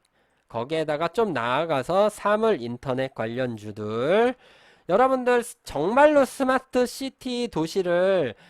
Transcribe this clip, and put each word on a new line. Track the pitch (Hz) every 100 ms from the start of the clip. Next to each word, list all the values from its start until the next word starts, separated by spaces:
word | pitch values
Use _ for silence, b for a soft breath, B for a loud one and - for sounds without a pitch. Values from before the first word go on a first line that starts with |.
| _ _ _ _ _
거기에다가 | 117 127 160 151 147 165
좀 | - 208
나아가서 | 131 117 131 165 139 123 185 208
사물 | - 202 214 220 160
인터넷 | 117 120 139 127 131
관련주들, | - 113 120 127 110 104 104 107 110 139 208 247 247 b b b b b
여러분들 | 196 262 262 247 247
스-, | 226 -
정말로 | - - 170 254 302 285
스마트 | 262 - 262 262 - 247 247
시티 | - 269 - 254 240 240
도시를 | 156 165 196 180 175 185 190 127 - b